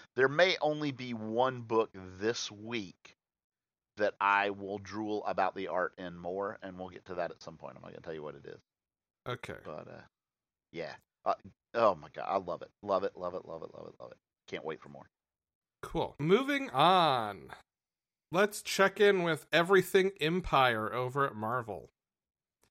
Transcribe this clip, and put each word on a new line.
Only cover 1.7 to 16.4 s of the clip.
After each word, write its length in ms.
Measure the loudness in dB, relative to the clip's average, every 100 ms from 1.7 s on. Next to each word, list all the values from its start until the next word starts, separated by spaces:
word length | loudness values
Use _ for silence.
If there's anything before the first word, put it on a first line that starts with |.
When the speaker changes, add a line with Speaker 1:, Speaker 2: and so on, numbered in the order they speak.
| 2 2 -2 -16 -4
Speaker 1:
this 320 | -2 -2 -6
week 640 | -10 -6 -6 -6 -12 -20 _ _ _ _ _ _ _ _ -4
that 180 | -2 0
I 280 | 2 4 2
will 260 | -2 -6 -8
drool 440 | -8 -8 -4 -4 -2
about 300 | -2 -2 -2
the 120 | -4
art 260 | -2 -4 -6
in 200 | -12 -10
more, 400 | -8 -6 -6 -8
and 160 | -12 -12
we'll 120 | -12
get 160 | -14 -10
to 100 | -6
that 160 | -6
at 100 | -8
some 160 | -16 -16
point. 180 | -16 -16
I'm 60 |
not 100 | -16
gonna 100 | -16
tell 120 | -12
you 100 | -10
what 120 | -10 -14
it 100 | -16
is. 140 | -18 _ _ _ _ _ _ -12
Speaker 2:
Okay. 280 | -12 -12 -14
Speaker 1:
But, 240 | -12 -14 -14
uh, 140 | -18 -20 _ _ _ _ _ _
yeah. 220 | -12 -12 -14 _ _ -4
Uh, 80 | -4 -8 -20 _ 2
oh 200 | 2 2
my 120 | -6
God, 120 | -10 -4
I 100 | -2
love 240 | -2 -8
it. 100 | -10 _
Love 220 | -2 0
it, 120 | 0 -4
love 200 | -8 -8
it, 100 | -10
love 160 | -12
it, 60 | -14
love 140 | -14 -18
it, 60 | -16
love 100 | -18
it. 60 | -18 _ _ -12
Can't 180 | -10 -8
wait 160 | -10
for 80 | -14
more. 200 | -20 -20 _ _ _ _ _ _ _
Speaker 2:
Cool. 320 | -10 -6 -6 -4
Moving 500 | 2 4